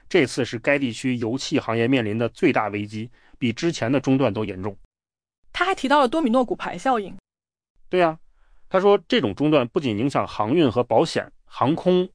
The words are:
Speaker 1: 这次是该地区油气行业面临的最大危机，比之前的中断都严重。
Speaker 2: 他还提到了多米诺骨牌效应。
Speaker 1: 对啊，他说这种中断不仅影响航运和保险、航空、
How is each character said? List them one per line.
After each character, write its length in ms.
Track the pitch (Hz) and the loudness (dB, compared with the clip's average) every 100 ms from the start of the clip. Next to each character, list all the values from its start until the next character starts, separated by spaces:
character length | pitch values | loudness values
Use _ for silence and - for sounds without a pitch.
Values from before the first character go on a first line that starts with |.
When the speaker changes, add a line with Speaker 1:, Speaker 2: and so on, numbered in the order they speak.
| - | -2
Speaker 1:
这 160 | 180 | 0
次 220 | 127 - 120 | 2 -2 -4
是 120 | 117 | -4
该 200 | - 143 | 0 0
地 120 | 127 | 0
区 260 | 110 131 123 | -4 -4 -2
油 200 | 113 135 | -4 -4
气 240 | - 135 | -2 -2
行 160 | - 113 | 0 0
业 100 | 117 | 2
面 160 | 135 | 2
临 140 | 107 110 | 0 -2
的 100 | 117 | -4
最 200 | - 170 | 0 0
大 180 | 123 107 | 2 -2
危 180 | 104 104 | -6 -8
机， 240 | 107 117 - _ - | -10 -12 -16 _ -4
比 140 | 120 | -4
之 180 | 113 170 | -2 -4
前 220 | - 117 | -2 -2
的 80 | 135 | 0
中 160 | 139 135 | 2 2
断 160 | 127 | 2
都 140 | 104 110 | -2 -6
严 160 | 92 | -6
重。 120 | 101 101 - _ _ _ _ _ _ | -10 -10 -20 _ _ _ _ _ _
Speaker 2:
他 100 | - | -4
还 120 | 349 | -2
提 120 | 370 254 | -2 2
到 140 | 294 | 2
了 80 | 254 | 2
多 140 | 320 | 0
米 80 | 240 | 0
诺 120 | 220 | 0
骨 140 | - 180 | 0 -4
牌 220 | 190 175 | -8 -6
效 200 | - 233 | -2 -2
应。 160 | 190 98 _ _ _ _ _ _ - | -4 -14 _ _ _ _ _ _ -4
Speaker 1:
对 100 | 185 | 2
啊， 160 | 165 160 - _ _ - - | 2 2 -12 _ _ -20 -2
他 100 | 185 | 2
说 180 | 202 202 - | 4 4 4
这 140 | 247 | 0
种 140 | 117 | 0
中 160 | 92 147 | 0 2
断 180 | 151 120 | 2 2
不 100 | 185 | -2
仅 200 | 135 101 | -2 -2
影 100 | 139 | 0
响 180 | 135 98 | -2 -4
航 280 | - 107 | -4 -2
运 180 | 170 139 | 2 2
和 100 | 110 | 2
保 220 | 117 113 | 2 2
险、 260 | 160 110 - - | 2 -2 -8 -16
航 300 | _ - 123 | _ -2 -2
空、 340 | 165 180 180 185 | 0 2 2 0